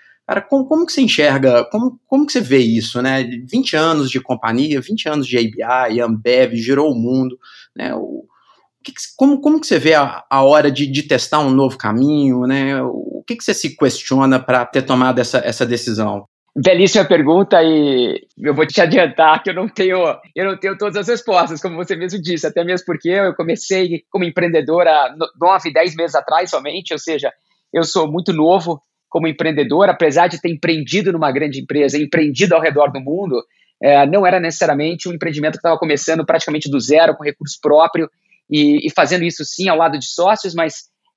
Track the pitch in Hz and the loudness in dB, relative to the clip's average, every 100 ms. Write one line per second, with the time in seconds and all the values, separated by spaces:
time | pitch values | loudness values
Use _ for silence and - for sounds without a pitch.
0 | _ _ - 196 - 277 269 311 339 - | _ _ -6 -6 0 -2 0 0 0 0
1 | 233 - 147 135 131 120 - 214 254 247 | 0 2 2 4 4 4 2 -2 -4 -6
2 | _ 269 294 254 127 135 117 113 110 123 | _ 0 0 -2 2 2 4 2 -2 -4
3 | 127 135 120 120 127 240 262 156 160 156 | -2 -2 -4 -8 -4 -4 -2 0 0 0
4 | 135 135 - 120 113 117 151 143 127 214 | -2 -4 -4 -4 -2 -2 0 -2 -4 -6
5 | 160 151 131 123 113 110 113 127 123 113 | -4 -4 -2 -2 -2 -6 -2 -2 0 -2
6 | 117 107 117 127 123 117 113 139 151 120 | -2 -2 0 2 2 0 -2 0 0 0
7 | 117 131 131 127 - - - - - - | -2 -2 -2 -6 -18 -20 -20 -12 -8 -8
8 | - - - _ _ _ _ _ - - | -8 -12 -16 _ _ _ _ _ -20 -16
9 | - - 269 277 285 311 - 165 143 156 | -16 0 2 2 2 0 2 0 4 4
10 | 135 87 - 135 135 151 147 131 143 135 | 2 -4 -2 2 6 6 4 0 -2 -4
11 | 151 127 - 151 143 131 135 - 110 110 | -2 -2 0 -2 2 2 2 0 -4 0
12 | 139 151 139 123 127 135 135 135 127 - | 2 2 2 0 0 -2 -2 -4 -4 -6
13 | - - - 233 - - 151 - 135 - | -10 -14 -10 -8 -4 -4 -4 0 0 0
14 | - 135 135 131 131 127 120 135 131 127 | -2 0 2 0 0 0 0 -2 0 0
15 | 127 123 117 127 117 113 120 120 117 110 | 2 0 0 -2 -2 -4 -2 -2 -4 -4
16 | 107 101 - _ _ - 185 175 185 220 | -4 -6 -12 _ _ 0 2 4 4 4
17 | 175 170 143 170 196 185 165 156 147 127 | 4 4 4 4 4 4 4 4 2 0
18 | 120 - - _ 139 151 156 - 170 185 | 0 -4 -10 _ -4 0 0 2 2 4
19 | 165 - 160 156 196 180 175 - 190 185 | 2 4 4 4 0 -6 -6 -2 0 0
20 | 165 - - - 190 190 190 190 208 208 | 0 -2 -10 -6 -4 -4 -6 -4 -6 -4
21 | 196 240 - 185 160 160 190 165 175 175 | -4 -4 0 0 0 -4 -8 -8 -8 -6
22 | 180 196 165 165 156 160 170 180 - 160 | -6 -8 -6 -4 -4 -4 -2 -4 -4 -6
23 | 170 190 190 175 165 156 - 190 180 170 | -2 0 0 -2 -4 -4 -4 -2 -2 -4
24 | - 196 175 160 175 165 139 165 175 151 | -6 -4 -4 -2 0 0 0 2 4 4
25 | 131 147 160 - 175 190 175 131 180 160 | 2 -2 -10 -2 2 2 2 0 0 0
26 | 165 143 - 160 180 151 143 170 175 151 | -2 -2 0 -2 0 -4 -6 -8 -8 -8
27 | - 151 139 - _ _ _ 156 160 190 | -6 -4 -4 -8 _ _ _ -4 -2 -2
28 | 156 160 180 165 156 190 170 151 _ _ | -2 -2 -4 0 2 2 0 -8 _ _
29 | _ 165 160 147 160 147 127 151 196 - | _ -4 -4 -4 -4 -2 0 2 2 2
30 | 160 143 175 165 170 160 170 160 127 175 | 2 2 0 0 -6 -4 -2 -4 -2 -2
31 | 190 170 151 131 151 135 127 143 139 147 | -2 -2 -2 -2 -4 -6 -6 0 0 0
32 | 147 160 151 131 185 165 160 143 143 135 | -2 0 0 0 2 2 2 2 0 0
33 | 131 170 196 123 - _ _ _ 139 143 | -6 -6 -4 -6 -6 _ _ _ 4 4
34 | 143 196 185 185 165 156 160 139 156 170 | 6 4 2 2 -2 -2 0 0 -2 -6
35 | 185 170 170 151 156 - 170 160 160 143 | -10 -8 -6 -4 -4 -2 -2 0 0 -2
36 | - 160 151 - - 151 156 139 117 151 | 0 -2 0 0 0 -6 -4 -4 2 4
37 | 165 151 147 147 143 - 151 147 165 165 | 4 2 -6 -8 -12 -6 2 4 4 0
38 | 156 - _ _ _ 151 147 147 - - | -6 -8 _ _ _ 2 4 2 0 0
39 | 147 180 170 - 147 - 190 160 165 147 | 2 2 -2 -6 -10 -4 -2 2 0 0
40 | - - 180 214 190 170 160 - - _ | -8 -2 0 0 -2 -4 -4 -6 -18 _
41 | _ | _